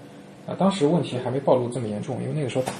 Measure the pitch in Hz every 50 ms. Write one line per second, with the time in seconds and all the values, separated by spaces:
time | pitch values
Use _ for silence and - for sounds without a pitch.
0 | - - - - - - - - - - - - 175 196 190 - 143 147 170 165
1 | 127 - 127 127 - 123 123 139 139 175 143 127 120 117 123 131 120 107 104 104
2 | - - 127 113 120 127 139 156 147 117 - 131 127 - -